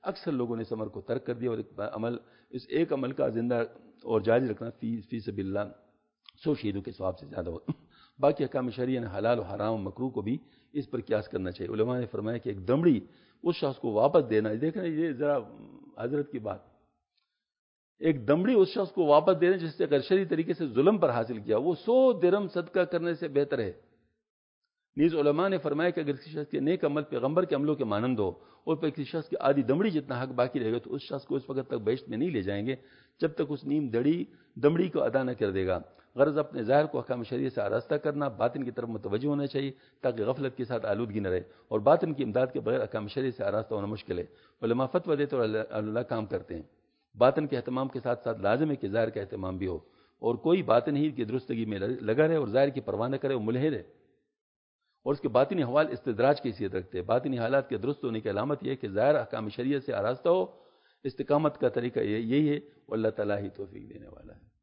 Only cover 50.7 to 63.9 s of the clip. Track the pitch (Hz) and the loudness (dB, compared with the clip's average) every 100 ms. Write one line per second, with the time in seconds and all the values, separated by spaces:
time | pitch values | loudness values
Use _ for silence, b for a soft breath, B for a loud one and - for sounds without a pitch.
50.7 | 117 139 143 151 127 110 127 - 117 110 | 4 4 0 0 -2 -4 -4 -4 -4 -2
51.7 | 101 101 127 104 117 156 165 123 113 139 | -2 -4 -4 0 2 4 2 2 4 2
52.7 | 135 117 101 113 135 135 131 107 123 151 | 2 -4 -2 -2 -2 -2 -2 0 0 0
53.7 | 123 87 _ _ _ _ _ _ _ _ | -2 -8 _ _ _ _ _ _ _ _
54.7 | _ _ _ 123 143 143 117 135 185 131 | _ _ _ -4 -2 2 2 2 2 2
55.7 | 135 156 120 - 107 127 143 127 107 98 | 2 2 -2 -4 2 4 4 -2 -4 -4
56.7 | 95 92 - 107 120 135 127 113 139 131 | -4 -6 -8 0 0 0 -2 0 0 0
57.7 | 117 117 147 131 113 107 101 127 147 - | -4 -4 -4 -4 -4 -2 -2 -2 -4 -4
58.7 | 131 110 98 127 135 117 113 107 101 127 | -6 -4 2 4 4 0 -6 -6 -4 -2
59.7 | 143 135 101 104 131 170 180 185 b b | -2 -2 -2 -2 0 2 2 2 b b
60.7 | b b b 139 - 135 147 156 147 127 | b b b -10 -6 0 2 2 0 -2
61.7 | - 123 113 110 107 117 135 151 147 143 | 0 -2 -2 0 0 2 2 4 0 -4
62.7 | _ - 110 110 110 104 101 101 - 98 | _ -6 0 0 0 -2 -2 -4 -8 -12
63.7 | 104 - | -12 -16